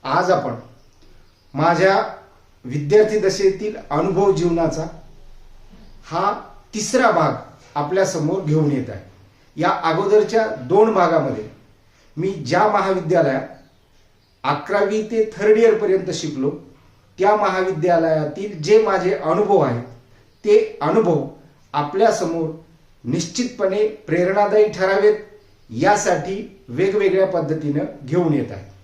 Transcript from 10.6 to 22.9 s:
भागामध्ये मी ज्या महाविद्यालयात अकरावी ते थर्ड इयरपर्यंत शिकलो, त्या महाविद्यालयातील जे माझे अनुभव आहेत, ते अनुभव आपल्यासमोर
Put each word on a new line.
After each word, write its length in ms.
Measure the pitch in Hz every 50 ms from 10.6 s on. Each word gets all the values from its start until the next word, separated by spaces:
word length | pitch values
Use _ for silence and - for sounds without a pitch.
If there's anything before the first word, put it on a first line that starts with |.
| 123 123 175 208 220 226 208
भागामध्ये 520 | 190 175 165 165 156 139 135 - 107 - - - - _ _ _ _ _ _ _ _ _ _ _
मी 120 | 151 170 196
ज्या 400 | 196 156 135 120 160 180 208 214
महाविद्यालयात 760 | 208 202 185 190 190 180 160 151 180 175 131 139 131 135 - - - - - _ _ _ _ _ _ _ _ _ _ _ _ _ _ _ _
अकरावी 580 | - - - - - 185 202 196 190 214 220 214
ते 280 | 214 233 220 214 - -
थर्ड 220 | 175 202 214 220 220
इयरपर्यंत 520 | 233 226 208 - 208 185 190 185 175 175 160
शिकलो, 360 | - - 151 139 131 131 143 - - - - - _ _ _ _ _ _ _ _ -
त्या 180 | 185 202 214
महाविद्यालयातील 1300 | 214 202 190 185 190 185 185 185 156 156 180 175 165 160 160 160 156 151 147 - 196 196 214 202 160 151
जे 200 | 175 214 226 220
माझे 320 | 196 190 185 175 185 -
अनुभव 460 | - - 156 170 202 208 196 202 180
आहेत, 240 | 147 123 117 120 120 - - - _ _ _ _ _ _ _ _ _
ते 340 | 208 208 226 233 - - - -
अनुभव 460 | 151 185 220 214 175 165 143 131 - - - - - _ _ _ _ -
आपल्यासमोर 800 | 147 143 151 170 190 214 226 - - 180 165 165 165 160 151 - - - _ _ _ _ _